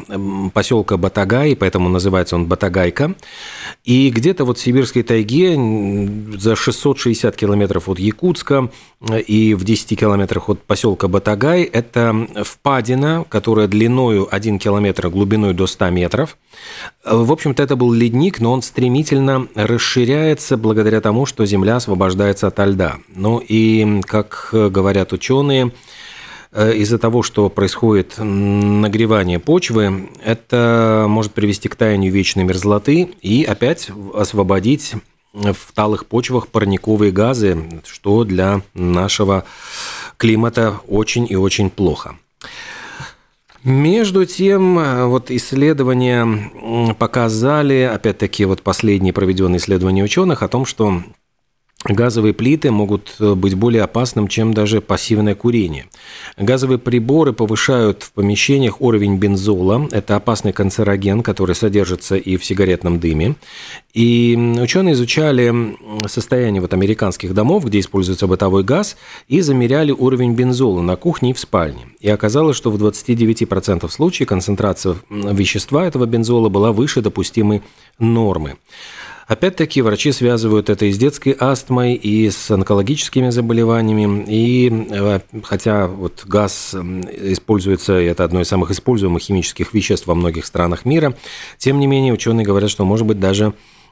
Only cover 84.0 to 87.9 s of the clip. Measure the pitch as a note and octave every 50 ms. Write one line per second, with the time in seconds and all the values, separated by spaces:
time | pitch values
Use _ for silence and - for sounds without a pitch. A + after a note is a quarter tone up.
84 | G#2+ G2+ G2+ G#2 G#2 - G#2+ A2 A2+ A#2+ B2 B2+ B2 B2 A2+ A2 A2 G2+ G#2 G2+
85 | G2+ G#2 G2+ F#2+ - _ - A2 G2+ - - F#2+ - A#2 G#2 G#2 G2 F2 F#2 G2
86 | F#2 E2+ - - - G2 G2+ G#2 G#2 G2 - - - - - F#2+ F2+ F2 F#2 F#2
87 | F2+ F#2 F#2 - G2 G2 F#2+ - - - G#2+ G2+ F2+ G2 F#2+ F2 - -